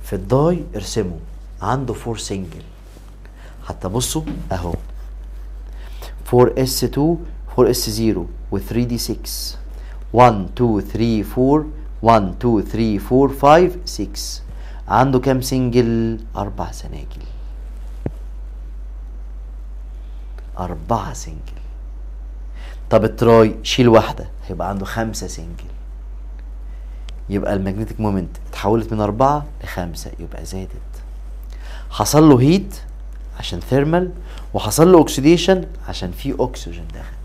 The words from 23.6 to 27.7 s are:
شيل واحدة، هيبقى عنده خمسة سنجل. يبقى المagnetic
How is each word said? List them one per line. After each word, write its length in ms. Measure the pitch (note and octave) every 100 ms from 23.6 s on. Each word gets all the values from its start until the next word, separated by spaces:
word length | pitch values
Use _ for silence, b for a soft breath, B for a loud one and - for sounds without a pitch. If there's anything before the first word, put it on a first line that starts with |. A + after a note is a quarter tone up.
شيل 260 | - - A#2+
واحدة، 400 | A2+ - - - - -
هيبقى 220 | F2 F2
عنده 160 | G2+ F#2+
خمسة 420 | - A2+ G2+ F#2
سنجل. 440 | - - E3+ - - - - - - - - - - b b b b b - -
يبقى 260 | G2 - G2+
المagnetic 440 | F#2+